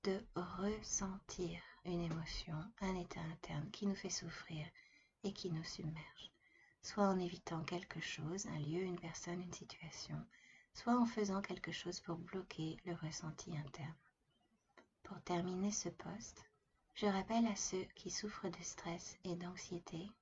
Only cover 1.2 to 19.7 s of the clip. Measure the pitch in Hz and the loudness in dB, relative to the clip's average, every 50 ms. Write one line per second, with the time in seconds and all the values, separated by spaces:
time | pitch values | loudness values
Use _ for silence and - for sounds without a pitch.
1.2 | - - - - 180 170 170 175 - - - - - - 180 170 170 170 160 165 | -6 -8 -2 0 0 0 0 -4 -8 -12 -18 -10 -4 0 2 2 2 2 2 0
2.2 | 160 - - - - - 160 156 160 214 - - - 190 185 185 175 - - - | 0 -2 -2 -4 -2 -2 -2 -2 -2 -4 -4 0 0 2 2 2 0 -4 -4 -4
3.2 | 165 160 170 - - - 165 147 147 - - - 208 202 196 190 - 190 - - | -2 -4 -4 -4 -6 -2 -2 -2 -2 -2 -4 2 2 2 2 2 0 -2 -2 0
4.2 | - 165 160 - - - 165 156 151 - - - - - - - - _ _ _ | -2 -4 -8 -8 -8 -6 -4 -4 -4 -6 -8 -16 -20 -20 -20 -20 -20 _ _ _
5.2 | - - - - - 185 165 156 165 - - - - 156 160 156 156 - - - | -2 -2 -2 0 0 0 0 0 0 -2 -6 -2 -2 -2 -2 -2 -8 -10 -12 -14
6.2 | - - _ _ _ - - - - - _ _ - - - - 202 196 190 185 | -16 -16 _ _ _ -20 -20 -20 -20 -20 _ _ -10 -4 4 6 8 8 8 6
7.2 | 180 175 175 170 - - 170 165 165 - 175 175 185 - - 160 156 - - - | 4 2 -2 -4 -4 -2 -2 0 0 0 -2 -2 -4 -4 -6 -4 -2 -2 -2 -2
8.2 | - 156 170 190 202 226 - 156 147 139 160 175 190 185 180 175 - 170 165 - | -2 -2 0 -2 -2 -2 -2 0 0 2 2 2 2 2 0 -2 -4 -6 -6 -6
9.2 | - 175 175 180 180 180 175 - - - - - - 160 - - - - 156 151 | -4 -2 -2 -2 -2 -4 -6 -10 -10 -12 -12 -12 -12 -10 -8 -8 -6 -4 -4 -4
10.2 | - - - - - - - - - _ _ - - - 240 247 240 233 - - | -4 -6 -12 -20 -20 -20 -20 -20 -20 _ _ -4 4 6 8 8 8 6 6 2
11.2 | 208 196 190 196 202 - 185 185 - - 165 - - 175 175 - - - 170 170 | 2 4 4 2 2 0 -4 -4 -2 -4 -4 -2 -2 -2 -4 -4 -2 -2 -2 -2
12.2 | 170 - - 190 185 - - - 160 160 160 - - 180 175 170 160 156 160 - | -2 -4 -4 -4 -4 -4 -4 -2 -2 -2 -2 -4 -4 -4 -4 -2 -2 -4 -4 -4
13.2 | - 160 160 - - - 175 147 147 139 - - 147 156 160 - _ - _ _ | -4 -6 -6 -6 -6 -4 -4 -4 -4 -4 -6 -6 -6 -6 -6 -8 _ -20 _ _
14.2 | _ _ _ _ _ _ _ _ _ _ _ - - _ _ _ _ - 196 170 | _ _ _ _ _ _ _ _ _ _ _ -20 -20 _ _ _ _ -10 -10 -10
15.2 | - - 185 175 175 180 180 180 190 202 208 - - 170 - - - 160 175 214 | 0 2 4 4 4 4 2 4 2 4 2 2 0 0 -4 -4 -6 -6 -6 -6
16.2 | 233 - - - - - _ _ _ _ _ _ _ _ _ - - 208 196 190 | -8 -10 -12 -14 -20 -20 _ _ _ _ _ _ _ _ _ 2 4 6 6 6
17.2 | 190 - 220 233 233 226 202 202 - - - 185 185 - - - - 180 170 - | 4 4 6 6 8 6 6 2 0 2 2 0 0 -2 -6 -8 -8 -4 -4 -2
18.2 | - 208 208 - - 190 170 - 175 - - - - 180 170 175 - - - - | -2 -2 -4 -2 -2 -2 -4 -2 -6 -8 -8 -6 -4 -4 -4 -4 -6 -10 -12 -8
19.2 | - 185 175 175 175 175 185 185 - - | -4 -2 -2 -2 -2 -4 -4 -6 -6 -4